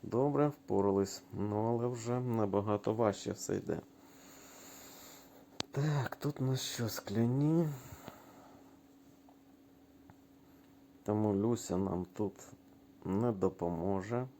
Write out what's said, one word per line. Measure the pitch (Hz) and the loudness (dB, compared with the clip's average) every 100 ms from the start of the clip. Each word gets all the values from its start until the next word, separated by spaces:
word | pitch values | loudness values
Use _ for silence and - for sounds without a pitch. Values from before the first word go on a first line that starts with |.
Добре, | - 113 139 143 147 | -2 0 2 4 2
впорались. | 143 - 98 101 98 98 - - | 0 -2 2 4 4 2 -4 -10
Ну, | 95 101 104 113 | -4 -2 0 2
але | 120 120 | 0 0
вже | 123 113 123 | -4 -2 -2
набагато | 127 113 104 98 104 104 - | 0 0 2 2 2 0 0
важче | 110 110 98 - | 2 2 2 -4
все | 95 - 98 | -6 -4 -4
йде. | - 82 - - - - - - - - - - - - - - - - - - - | -2 -6 -6 -20 -20 -20 -20 -20 -20 -20 -20 -18 -18 -20 -20 -20 -20 -20 -20 -14 -8
Так, | - 151 147 123 - | -2 0 0 -2 -4
тут | 147 143 | -6 -2
у | |
нас | 131 131 | -2 0
що, | - - 113 | -4 -4 -4
скляні? | - - 101 117 127 147 165 160 135 - - - - - - - - - - - - - - - - - - - - - - - - - - - - - - - - | -4 -4 2 2 4 4 4 2 -4 -12 -16 -16 -18 -20 -20 -20 -20 -20 -20 -20 -20 -20 -20 -20 -20 -20 -20 -20 -20 -20 -20 -20 -20 -20 -20 -20 -20 -20 -20 -20 -10
Тому | - 104 107 | 0 2 4
Люся | 98 110 117 - 92 | 4 4 2 0 0
нам | 98 90 90 | 2 0 -4
тут | - 104 - - - - - - - - | -4 -4 -4 -20 -20 -20 -20 -20 -12 -2
не | 98 120 | 2 2
допоможе. | 104 95 - 85 82 90 98 98 120 127 | 2 0 2 -2 0 0 0 0 -4 -4